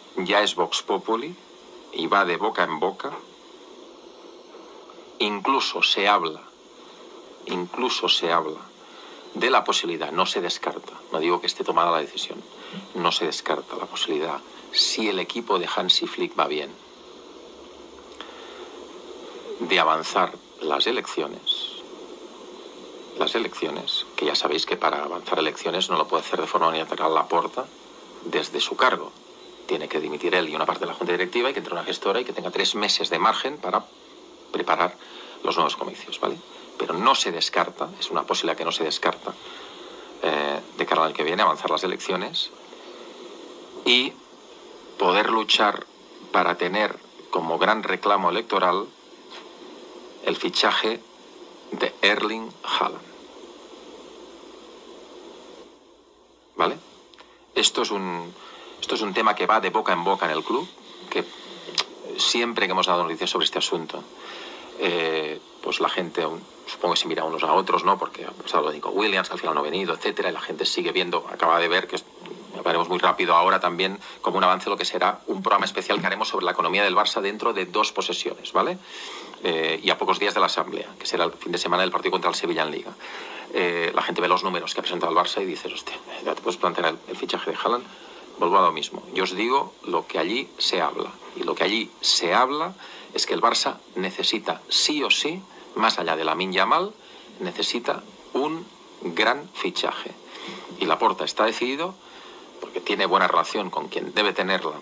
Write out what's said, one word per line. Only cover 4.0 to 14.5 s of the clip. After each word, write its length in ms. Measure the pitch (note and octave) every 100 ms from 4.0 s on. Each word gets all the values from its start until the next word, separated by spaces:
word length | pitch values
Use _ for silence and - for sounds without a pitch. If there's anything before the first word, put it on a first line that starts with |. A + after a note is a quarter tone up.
| - - - - - - - - - - - -
incluso 640 | G#2+ G#2 F#2+ C3+ - F2+
se 260 | F2 - G2+
habla, 320 | G#2 D#2+ D2+ - - - - - - - - - -
incluso 640 | - F#2 F2+ - B2 - F2
se 240 | - F2
habla 280 | E2+ D#2+ D#2 - - - - - - -
de 160 | - A#2+
la 120 | B2
posibilidad, 460 | - G#2 E2+ E2 D#2
no 140 | E2
se 160 | F#2 -
descarta, 520 | F2 - - - - - -
no 80 | D#2+
digo 220 | E2 F2
que 60 | F2+
esté 180 | -
tomada 260 | F#2+ E2+ E2+
la 100 | E2+
decisión, 420 | D2 - - - - - - - -
no 180 | - F2
se 140 | - -
descarta 500 | - - D2 - E2+
la 100 | F2
posibilidad, 540 | - - D#2 D#2+ C#2+ -